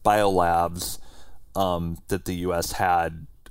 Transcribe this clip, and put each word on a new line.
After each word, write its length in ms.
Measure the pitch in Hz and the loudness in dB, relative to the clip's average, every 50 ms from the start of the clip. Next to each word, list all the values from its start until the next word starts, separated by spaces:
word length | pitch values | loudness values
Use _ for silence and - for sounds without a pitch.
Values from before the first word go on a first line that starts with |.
| - | 2
biolabs, 960 | 107 104 107 104 101 95 90 87 85 85 85 85 85 85 90 90 - - - - - - - - - - - - - - | 4 4 6 4 4 4 4 4 4 4 4 2 0 -2 -4 -6 -6 -8 -8 -10 -12 -14 -14 -12 -12 -12 -12 -12 -6 -2
um, 420 | 95 98 92 90 85 85 82 82 - - - | 0 0 0 0 0 -2 -4 -6 -8 -6 -4
that 160 | 98 92 - | -4 -4 -4
the 100 | - 92 | -4 -6
U 180 | 87 87 90 87 | -4 -2 -2 0
S 200 | 85 85 - - | 0 -2 -2 -2
had, 520 | - 101 90 87 85 82 82 80 82 82 - - - - - | 0 2 2 4 2 2 0 -4 -8 -12 -16 -18 -20 -20 -10